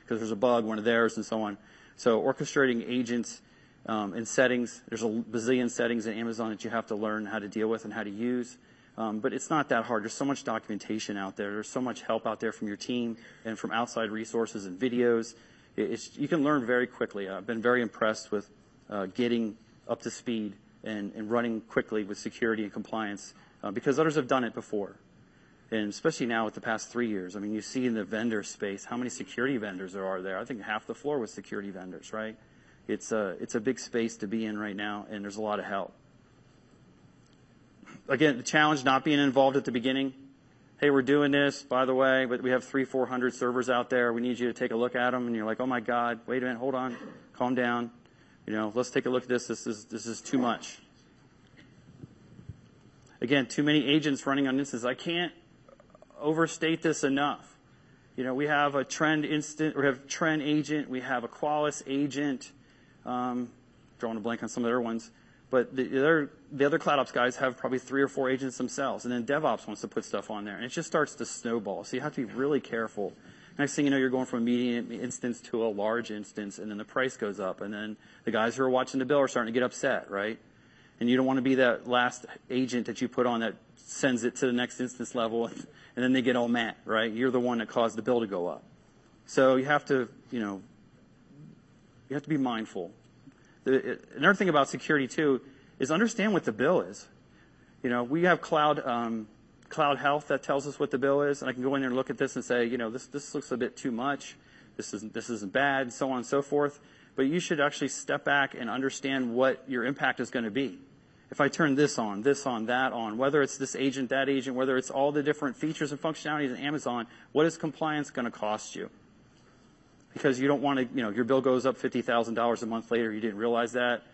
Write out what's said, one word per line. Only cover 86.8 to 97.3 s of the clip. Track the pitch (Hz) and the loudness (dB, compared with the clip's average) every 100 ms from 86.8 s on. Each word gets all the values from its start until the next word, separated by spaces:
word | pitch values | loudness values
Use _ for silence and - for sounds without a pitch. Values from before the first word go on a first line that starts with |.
right? | - 110 113 | -2 0 0
You're | 110 131 | 0 2
the | 123 | 2
one | 123 117 | 2 -2
that | 107 | -2
caused | 123 113 110 | 2 2 0
the | |
bill | 107 120 | 0 2
to | 110 | 2
go | 95 87 | -2 -4
up. | 65 - - _ _ _ _ | -6 -12 -20 _ _ _ _
So | - - 131 131 | -4 4 6 6
you | |
have | 135 147 - | 4 2 2
to, | 135 113 - - | 0 0 -8 -8
you | 120 | -4
know, | 104 95 - - - - - - - 143 - - - - - - - | -4 -6 -12 -20 -20 -20 -20 -20 -20 -20 -20 -20 -20 -20 -20 -18 -8
you | |
have | 143 | -6
to | 143 | -2
be | 151 | 0
mindful. | 131 113 107 95 85 - - - - - - - | 0 -2 -4 -6 -8 -12 -20 -20 -20 -20 -20 -4
The, | - 131 - - - - | 4 4 2 -6 -8 2
another | 165 | 6
thing | 196 190 | 6 6
about | 151 - | 6 4
security, | 135 - 147 127 | 0 2 4 2
too, | - 151 127 - - - - | 2 4 2 0 -20 -12 -4
is | 135 | 0
understand | 160 226 - 208 | 2 2 2 2
what | 175 | 2
the | - | 2
bill | 107 135 175 | 2 4 4
is. | 87 104 - - - | 2 -8 -18 -20 -20